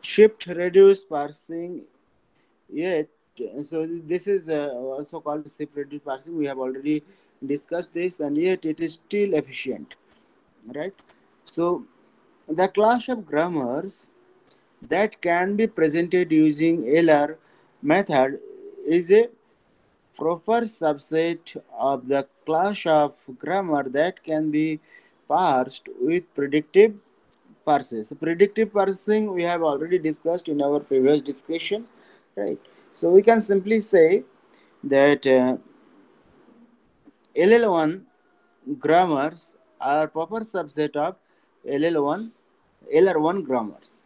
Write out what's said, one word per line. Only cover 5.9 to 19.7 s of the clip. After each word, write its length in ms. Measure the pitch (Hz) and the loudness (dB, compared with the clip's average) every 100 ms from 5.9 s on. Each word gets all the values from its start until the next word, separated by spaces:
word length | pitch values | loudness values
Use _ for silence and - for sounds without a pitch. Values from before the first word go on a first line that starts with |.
| 147 | -12
parsing. 360 | 143 131 147 170 | -10 -12 -10 -6
We 100 | 143 | -6
have 120 | 131 | -6
already 460 | 131 131 143 151 _ _ _ _ 135 | -8 -6 -4 -4 _ _ _ _ -8
discussed 480 | 143 - 170 175 | -8 -6 -10 -8
this, 240 | 170 180 - | -6 -8 -6
and 180 | 147 147 | -4 -2
yet 280 | 180 185 | -2 -2
it 160 | 160 156 | -6 -6
is 140 | 165 | -8
still 400 | - _ 208 202 | -8 _ -2 0
efficient, 600 | 156 143 - 135 107 73 - _ _ _ _ _ _ 110 | -2 -4 -10 -10 -10 -14 -20 _ _ _ _ _ _ -16
right? 200 | 131 175 _ _ _ _ _ | -10 -10 _ _ _ _ _
So 400 | - - 175 180 - _ _ _ _ _ - | -12 -4 -2 -2 -8 _ _ _ _ _ -8
the 180 | 160 190 | -2 0
class 420 | 202 214 240 233 | 2 2 2 -2
of 160 | 240 175 | -8 -4
grammars 840 | 147 170 160 123 139 190 - - _ _ _ _ _ _ _ | -4 -2 -4 -4 -6 -8 -16 -20 _ _ _ _ _ _ _
that 380 | - 165 214 - | -4 -2 -2 -4
can 340 | 175 170 185 | -2 0 0
be 140 | 202 226 | 0 -2
presented 640 | - 160 160 170 180 170 | 0 0 0 0 0 2
using 440 | 156 156 147 165 170 117 156 | 4 4 2 0 0 2 2
L 140 | 165 | 4
R 280 | 147 147 160 _ _ _ _ | 4 2 -6 _ _ _ _
method 600 | 139 175 196 143 131 139 - - - - 147 | 0 0 2 2 0 -2 -14 -20 -20 -10 -2
is 260 | 170 170 | -2 4
a 160 | 208 233 _ _ _ _ | 4 4 _ _ _ _